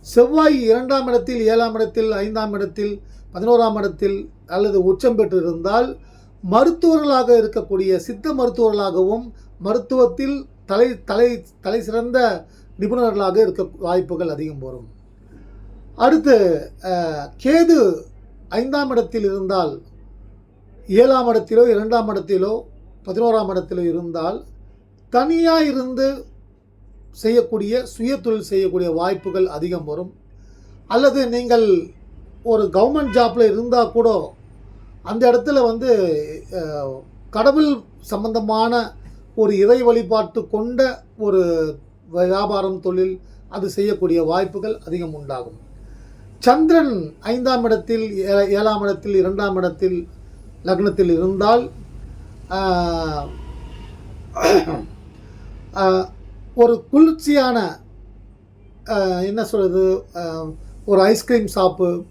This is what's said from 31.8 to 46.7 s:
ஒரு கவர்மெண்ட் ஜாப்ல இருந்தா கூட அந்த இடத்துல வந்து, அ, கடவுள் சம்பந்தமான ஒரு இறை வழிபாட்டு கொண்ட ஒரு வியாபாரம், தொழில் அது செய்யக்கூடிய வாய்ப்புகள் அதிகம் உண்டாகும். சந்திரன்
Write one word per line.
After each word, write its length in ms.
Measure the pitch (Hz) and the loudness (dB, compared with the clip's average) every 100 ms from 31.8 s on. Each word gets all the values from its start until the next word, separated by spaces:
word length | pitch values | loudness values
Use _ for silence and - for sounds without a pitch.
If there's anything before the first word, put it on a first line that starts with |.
| 160 - - - - - | 0 -16 -20 -20 -20 -12
ஒரு 220 | 233 220 | -2 0
கவர்மெண்ட் 500 | 196 185 233 302 285 | 2 2 2 2 0
ஜாப்ல 280 | 214 233 240 | 2 0 4
இருந்தா 420 | 226 202 240 240 | 2 2 0 0
கூட 480 | 233 233 226 202 147 - - - - - - - | 2 2 0 0 -4 -14 -20 -20 -20 -20 -20 -20
அந்த 220 | 165 214 240 | -10 2 4
இடத்துல 300 | 240 240 277 | 4 2 2
வந்து, 280 | 240 226 262 226 180 151 151 156 - | 2 0 2 2 2 -2 -6 -12 -12
அ, 80 | 185 160 147 139 131 - - - | -10 -8 -8 -8 -12 -18 -20 -10
கடவுள் 500 | 214 240 285 302 262 - - | 2 4 4 2 0 -6 -20
சம்பந்தமான 920 | - 202 220 220 214 220 226 240 233 - - - - | -10 -6 -4 -4 -2 0 2 0 -4 -10 -20 -20 -16
ஒரு 220 | - 208 208 | 0 0 4
இறை 260 | 202 247 | 4 6
வழிபாட்டு 640 | 240 233 190 220 214 233 - | 4 2 2 -2 -2 -6 -6
கொண்ட 560 | 214 226 247 262 247 - - | -6 -6 0 0 -2 -16 -8
ஒரு 240 | 208 190 175 165 156 143 - _ - | 0 0 2 0 -2 -6 -16 _ -10
வியாபாரம், 680 | 170 180 190 208 202 190 190 | -2 0 0 -2 -2 -4 -4
தொழில் 400 | 185 185 185 185 - - - | -4 -2 -2 -4 -14 -20 -16
அது 220 | 196 196 | -10 -8
செய்யக்கூடிய 520 | - 202 214 180 170 | -4 -4 -2 0 0
வாய்ப்புகள் 560 | 160 175 190 196 147 143 - | 0 -2 -4 -6 -8 -10 -8
அதிகம் 280 | 175 170 | -8 -8
உண்டாகும். 440 | 151 143 131 120 110 - - - - - - - - | -12 -12 -12 -12 -18 -20 -20 -20 -20 -20 -20 -20 -2
சந்திரன் 760 | 240 262 320 | 2 4 4